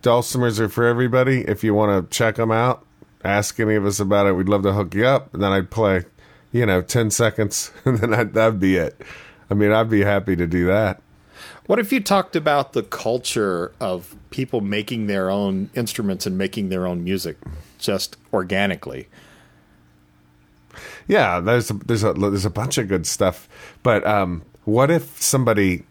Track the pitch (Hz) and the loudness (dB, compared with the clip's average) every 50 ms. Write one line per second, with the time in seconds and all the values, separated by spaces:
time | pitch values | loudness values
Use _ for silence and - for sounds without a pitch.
0 | - 123 117 123 120 - - 127 123 120 107 107 113 101 - 117 120 120 120 120 | 4 4 2 2 2 0 -2 0 0 0 0 0 -2 -2 0 2 2 2 2 2
1 | 127 123 120 127 127 131 135 127 - - 104 - - 110 104 104 107 104 101 95 | 0 2 2 2 2 2 2 0 0 -2 -2 0 2 2 2 4 4 4 2 0
2 | 82 - - - 120 113 104 113 113 113 113 113 120 127 123 - - _ _ _ | -2 -4 -2 0 0 0 2 0 0 0 2 2 2 0 0 -2 -8 _ _ _
3 | - _ _ _ - 95 101 104 104 - - - 113 107 107 107 98 101 98 - | -20 _ _ _ -2 0 0 0 0 -2 -4 -2 0 2 2 2 2 0 -2 -2
4 | 104 95 101 101 101 98 92 90 92 95 104 98 95 101 95 104 101 85 90 101 | 0 2 2 4 4 4 2 2 2 2 2 2 2 2 2 0 -2 -2 -2 0
5 | 117 127 139 123 135 - - 85 101 98 98 98 92 - - 113 110 101 95 92 | 2 2 2 0 -2 -6 -4 -2 0 2 2 0 -2 -2 -2 0 2 2 2 0
6 | 85 - _ - - - - _ _ _ - 120 120 104 92 90 87 - - 123 | -2 -6 _ -20 -20 -20 -20 _ _ _ -2 0 2 2 2 0 0 0 -2 0
7 | 113 107 - - 120 107 - - 107 101 - - - - - - - 135 127 107 | 0 0 0 0 0 0 2 0 -2 -2 -4 -8 -8 -10 -14 -4 -2 -2 0 0
8 | 110 117 110 120 113 98 - 110 110 113 113 95 95 95 95 90 80 - - _ | 0 0 2 0 0 0 2 2 2 2 2 2 2 2 4 2 0 -2 -6 _
9 | - - - - - - - - - _ 101 104 104 104 107 110 113 110 110 104 | -20 -20 -20 -20 -20 -20 -20 -20 -6 _ 0 2 4 4 4 2 2 2 2 2
10 | 98 101 101 98 95 98 92 85 87 82 85 90 87 90 95 107 110 98 90 - | 4 4 2 0 0 0 0 0 0 0 0 0 2 2 2 2 2 0 -2 -6
11 | _ _ - _ _ _ - - - - - - _ - - 240 214 202 269 254 | _ _ -20 _ _ _ -20 -20 -20 -20 -20 -18 _ -2 0 0 0 -2 -2 -4
12 | 202 - 202 196 - - - 165 151 151 147 143 135 - - 127 101 - - - | 0 2 0 0 0 -2 -4 -2 0 2 2 2 0 -2 -4 -6 -6 -4 -10 -6
13 | - 113 120 123 123 - - 120 104 98 90 85 87 - - - 127 95 92 90 | -4 -4 -4 -2 -4 -4 -2 -2 0 0 0 -2 -4 -6 -8 -8 -6 -6 -6 -6
14 | 85 - - - - _ - - 131 - - 117 101 98 104 107 104 - 123 113 | -8 -16 -20 -20 -20 _ -8 -8 -6 -4 -4 -4 -2 -2 -4 -4 -4 -4 -6 -6
15 | 107 104 101 98 95 92 98 101 101 98 95 95 101 - - 123 120 113 - - | -4 -2 -2 -2 -2 -2 -2 -2 -2 -2 -2 -4 -4 -6 -6 -6 -6 -4 -6 -4
16 | 110 98 95 92 - 104 92 92 98 98 - 113 101 92 95 92 90 90 87 87 | -4 -4 -4 -4 -6 -6 -4 -4 -4 -4 -4 -6 -4 -4 -4 -4 -4 -4 -4 -4
17 | 87 90 98 92 85 82 76 _ - - - - - - - _ - - 98 98 | -4 -4 -4 -4 -4 -8 -12 _ -16 -16 -16 -16 -18 -20 -16 _ -4 -4 -2 -2
18 | - - - _ _ _ - 101 92 90 98 95 101 98 87 76 - 64 64 65 | -4 -8 -12 _ _ _ -2 -2 -2 0 -2 0 0 -2 -2 -6 -8 -12 -12 -12
19 | 60 _ - - - - - - - _ _ _ _ _ _ _ _ _ _ _ | -14 _ -20 -20 -20 -20 -20 -20 -20 _ _ _ _ _ _ _ _ _ _ _
20 | _ _ _ _ _ _ _ _ _ _ _ _ _ _ - - - - - - | _ _ _ _ _ _ _ _ _ _ _ _ _ _ -20 -20 -20 -18 -20 -14
21 | - - 196 208 131 98 87 87 85 104 120 123 113 - 107 98 - - 117 107 | -2 2 4 4 4 4 2 0 2 2 2 2 2 -2 -6 -6 -2 -2 0 2
22 | 107 107 71 78 101 101 101 98 95 107 - 104 113 131 - 143 113 92 98 90 | 2 0 0 0 0 0 0 0 -2 -2 -4 -4 -6 -4 -2 -4 -2 0 -2 -2
23 | 82 - - - 101 92 - - - _ - - - - - _ _ 127 110 101 | -2 -4 -2 0 0 0 0 -2 -18 _ -20 -20 -20 -20 -20 _ _ 2 2 2
24 | - 104 107 101 95 90 87 82 - - - - _ 107 107 120 135 143 170 160 | 2 2 2 2 0 -2 -4 -8 -10 -16 -20 -10 _ 0 2 2 4 4 2 0
25 | 135 - - - - - - 135 127 117 110 104 98 95 90 82 - _ | 0 -4 -10 -6 -2 0 0 2 2 2 2 4 4 2 2 -2 -6 _